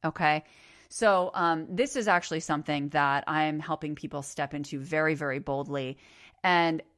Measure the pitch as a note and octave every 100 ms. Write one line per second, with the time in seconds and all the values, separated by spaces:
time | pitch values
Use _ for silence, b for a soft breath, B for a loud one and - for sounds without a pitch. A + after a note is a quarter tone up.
0 | D#3+ D#3 D#3+ D3+ - B B B B -
1 | A3 G3 F3+ - E3+ D#3+ D#3+ F3+ C4+ F3+
2 | G#3 F3 - D#3+ - D3+ D3+ D3 C#3+ D3+
3 | C#3+ C#3 - D#3 D#3 D3+ D3+ D#3 D3+ D3+
4 | D#3 D3 C#3 - C#3 D3 C#3+ C#3+ C3+ D#3
5 | D#3 D3+ C#3+ C3+ D3 C#3 C#3+ C#3+ C3 C3+
6 | B B B B F#3 F3 E3+ D#3+ -